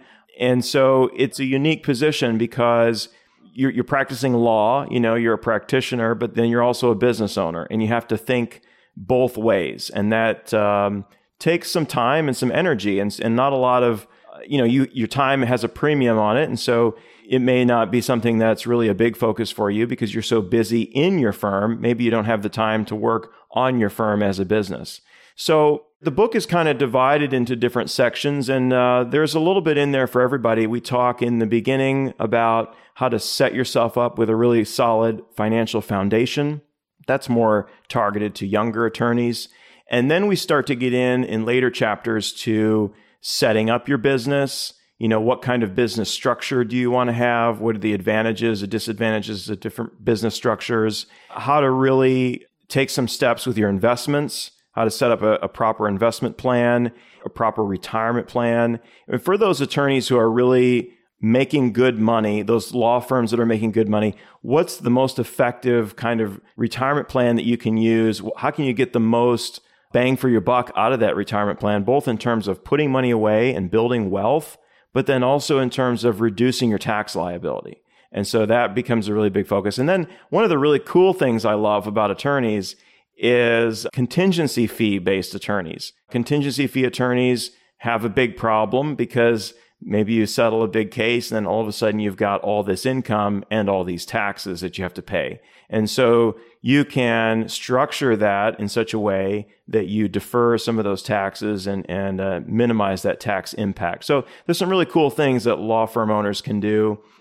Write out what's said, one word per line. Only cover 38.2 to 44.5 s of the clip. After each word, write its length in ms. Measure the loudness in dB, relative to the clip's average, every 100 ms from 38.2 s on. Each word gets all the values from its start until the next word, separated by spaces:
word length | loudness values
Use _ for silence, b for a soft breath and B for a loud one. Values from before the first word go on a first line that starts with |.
| -4 -4
to 100 | -2
younger 400 | 0 0 0 -2
attorneys. 640 | 0 0 0 0 -4 -10 b b b -4
And 220 | 0 2
then 160 | 2 2
we 100 | 0
start 300 | 0 0 0
to 60 |
get 180 | -2 0
in, 320 | 2 2 0
in 200 | 0 -2
later 260 | 0 2 0
chapters 640 | 0 -2 -2 -2 -4 -4
to 600 | -6 -2 0 2 2 0 b b b
setting 500 | -8 -2 2 2 2
up 180 | 0 -2
your 100 | -2
business. 760 | 0 0 0 -2 -2